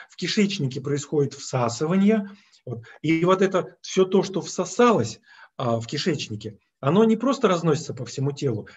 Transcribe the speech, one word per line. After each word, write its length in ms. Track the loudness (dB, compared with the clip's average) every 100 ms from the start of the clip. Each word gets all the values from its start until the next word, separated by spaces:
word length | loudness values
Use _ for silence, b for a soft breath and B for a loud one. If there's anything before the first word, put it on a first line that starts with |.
| B
в 80 | -8
кишечнике 640 | -2 2 2 0 -4 -4
происходит 520 | -4 -4 -2 0 0 -4
всасывание, 960 | -6 -2 -2 0 0 4 4 4 0 B B B -12
вот. 180 | -12 B B
И 220 | 0 2 2
вот 160 | 2
это 360 | 0 0 -4 _
всё 240 | -4 0 2
то, 180 | 2
что 180 | 0 -6
всосалось, 760 | -6 -8 -6 2 4 4 0 -8 B B B -6
а, 220 | -2 -2
в 60 | -2
кишечнике, 720 | -4 -2 -2 -6 -10 -10 -14 _ _
оно 220 | 2 4 4
не 120 | 4
просто 300 | 0 2 2
разносится 440 | 2 2 0 -2
по 120 | -10 -10
всему 260 | -4 -4
телу, 340 | -2 -4 -4 -8